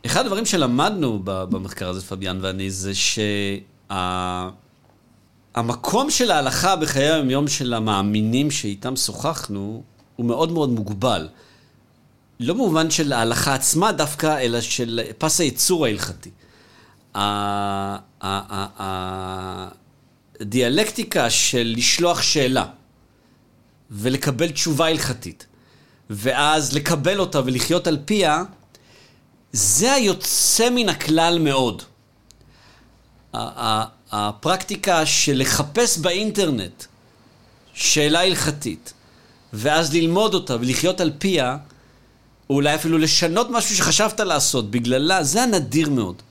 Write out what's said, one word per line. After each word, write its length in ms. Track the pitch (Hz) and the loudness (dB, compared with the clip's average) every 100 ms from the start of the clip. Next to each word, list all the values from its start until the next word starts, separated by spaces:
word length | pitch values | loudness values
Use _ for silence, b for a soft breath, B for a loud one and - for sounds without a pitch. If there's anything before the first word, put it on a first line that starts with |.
| - | 0
אחד 200 | - 117 | 0 0
הדברים 200 | 98 233 | -2 0
שלמדנו 760 | 180 131 123 175 202 139 104 | 0 2 2 0 0 -2 -2
ב-, 200 | 95 95 92 | -4 -4 -4
במחקר 400 | 95 95 - 92 | -6 -6 -8 -6
הזה, 120 | 90 | -6
פביאן 380 | 95 95 92 92 | -8 -8 -6 -4
ואני, 280 | 95 95 95 | -4 -4 -6
זה 260 | 95 95 98 | -6 -6 -2
שה-, 640 | - - 104 101 101 98 - _ _ 98 90 90 90 90 92 92 _ _ _ _ _ _ _ _ _ - | -2 0 0 0 -2 -6 -10 _ _ -4 -2 -2 -4 -4 -8 -12 _ _ _ _ _ _ _ _ _ -4
המקום 540 | 117 120 - 220 285 | -4 -4 0 0 0
של 220 | - 240 | 0 2
ההלכה 440 | 160 135 123 180 185 | 2 2 0 2 2
בחיי 340 | 151 139 143 | 0 2 2
היום-יום 380 | 160 135 135 147 | 2 2 0 0
של 260 | - 123 | -2 -2
המאמינים 800 | 117 110 101 101 107 107 123 147 | -2 0 2 2 2 2 2 0
שאיתם 440 | 143 104 101 127 131 | -2 -4 -6 -6 -4
שוחחנו, 880 | - 101 147 156 - 101 101 113 - _ _ - | -4 -2 -4 -4 -6 -6 -6 -10 -14 _ _ -4
הוא 100 | 117 | -2
מאוד 260 | 120 160 | 0 0
מאוד 180 | 165 143 | 2 0
מוגבל. 600 | 117 104 101 127 98 80 b b b b b _ _ _ _ _ _ | 0 -2 -2 0 0 -4 b b b b b _ _ _ _ _ _
לא 140 | 120 | -2
במובן 380 | 202 226 160 160 | 0 2 2 2
של 220 | - 147 | 0 0
ההלכה 400 | 123 113 117 - | 2 2 2 0
עצמה 380 | 135 - 156 214 | 0 0 2 2
דווקא, 480 | 165 147 - 160 151 | 0 -2 0 0 2
אלא 220 | 123 117 | 0 -2
של 400 | 120 - 120 117 113 107 | -2 -4 -2 -4 -6 -4
פס 220 | 160 156 | -2 2
הייצור 460 | 156 - - 175 131 | 0 0 0 2 2
ההלכתי. 440 | 101 - - - - b b b b b b _ | 0 -6 -10 -16 -20 b b b b b b _
ה-, 60 | 101 | -2
ה-, 760 | 101 104 101 101 101 98 98 98 - _ | 0 0 -2 -2 -2 -2 -4 -6 -12 _
ה-, 460 | 95 98 - 98 98 - | -6 -6 -6 -8 -8 -8
ה-, 880 | 98 92 92 92 92 95 92 92 92 - _ _ _ _ _ - | -6 -6 -6 -8 -8 -8 -8 -10 -14 -18 _ _ _ _ _ -12
הדיאלקטיקה 880 | 104 117 120 151 214 - - 175 120 | -4 0 2 2 0 -4 -2 0 2
של 440 | - - 123 117 113 | 2 2 0 0 0
לשלוח 440 | 123 - 175 170 | 0 2 2 2
שאלה 440 | - 156 127 131 92 - _ _ _ b b b b _ _ _ _ | 0 2 2 0 -2 -8 _ _ _ b b b b _ _ _ _
ולקבל 600 | 104 113 135 151 123 170 | -6 -2 0 0 0 -2
תשובה 360 | 143 165 143 160 | 0 -2 2 2
הלכתית, 580 | 160 151 120 87 - - b b b b b - | 2 -2 -6 -10 -16 -20 b b b b b -10
ואז 640 | 101 120 127 147 156 135 | -4 -2 2 4 2 2
לקבל 460 | 143 147 160 165 196 | -2 0 0 2 0
אותה 220 | 185 151 131 | 0 0 0
ולחיות 420 | 127 - 170 170 | -2 0 0 0
על 100 | 147 147 | -4 -2
פיה, 380 | 214 170 156 185 - _ b b b b b b _ _ | 0 2 0 -2 -14 _ b b b b b b _ _
זה 420 | 117 - - 226 | -2 2 2 4
היוצא 760 | 277 214 165 - - - - 233 | 4 2 0 -2 0 2 4 4
מן 200 | 247 214 | 2 0
הכלל 500 | 151 - 156 170 175 | -2 0 2 4 4
מאוד. 440 | 156 135 123 92 - _ _ _ _ - b b b b b b b _ _ | 2 4 2 -2 -14 _ _ _ _ -20 b b b b b b b _ _
ה-, 320 | 117 113 - 117 | -8 -8 -6 -2
ה-, 200 | 110 110 - _ 104 | 0 -2 -10 _ -4
הפרקטיקה 880 | 104 107 151 185 - 202 196 170 156 | -4 -2 -2 -2 -2 -4 2 2 2
של 360 | - - 131 | 2 2 2
לחפש 560 | 135 - 147 - 233 170 | 2 0 0 0 2 2
באינטרנט 840 | 156 180 214 208 180 123 92 - - _ _ _ _ _ _ _ _ | 0 0 -2 0 0 0 -4 -12 -20 _ _ _ _ _ _ _ _
שאלה 480 | - - 156 147 165 | -2 2 4 4 4
הלכתית, 720 | 185 170 151 147 120 80 - - b b b b b | 4 2 -2 -2 -6 -8 -14 -20 b b b b b
ואז 400 | 107 127 156 165 | -4 2 2 2
ללמוד 400 | 165 165 180 220 | 2 4 4 2
אותה 220 | 185 - 120 | 0 -2 -2
ולחיות 460 | 123 127 175 185 | 0 2 0 2
על 100 | 165 151 | -2 0
פיה, 400 | 196 170 127 143 - b b b b b b _ _ | 0 2 0 -4 -12 b b b b b b _ _
או 60 | 135 | 2
אולי 200 | 143 151 | 2 2
אפילו 220 | 160 165 | 2 2
לשנות 500 | 156 - 170 180 247 | 4 2 2 2 0
משהו 260 | 233 - 196 | 0 0 0
שחשבת 440 | - 156 214 214 | 2 2 2 0
לעשות 520 | 196 160 156 131 104 | 0 2 2 0 0
בגללה, 520 | 120 117 131 151 190 | -2 0 2 2 2
זה 200 | 143 185 | 2 2
הנדיר 460 | 247 190 123 143 151 | 2 2 2 0 2
מאוד. 320 | 131 98 87 - | 0 -2 -6 -18